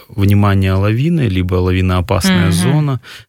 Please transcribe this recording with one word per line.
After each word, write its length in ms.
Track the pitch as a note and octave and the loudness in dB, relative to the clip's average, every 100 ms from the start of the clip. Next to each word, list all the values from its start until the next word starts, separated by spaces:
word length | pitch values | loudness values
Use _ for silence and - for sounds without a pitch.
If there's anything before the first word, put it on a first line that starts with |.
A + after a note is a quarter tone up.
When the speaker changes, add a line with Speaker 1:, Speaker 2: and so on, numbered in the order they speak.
| - | -14
Speaker 1:
внимание, 640 | - G2 G2+ G2+ G2 F#2+ | -2 2 2 2 2 0
лавины, 560 | F#2+ G2+ A2 D3+ E3+ B2 | 0 0 0 -2 0 -2
либо 260 | F#2 F#2 F#2 | -2 -2 0
лавиноопасная 920 | F#2 F#2 F#2 F2+ F2+ G2 F#3+ F#3 E3+ | 0 0 0 0 0 -2 0 0 2
Speaker 2:
Мгм. 60 | |
Speaker 1:
зона, 480 | E3+ F3+ D3+ D3 C3 - - | 0 0 0 0 -4 -8 -20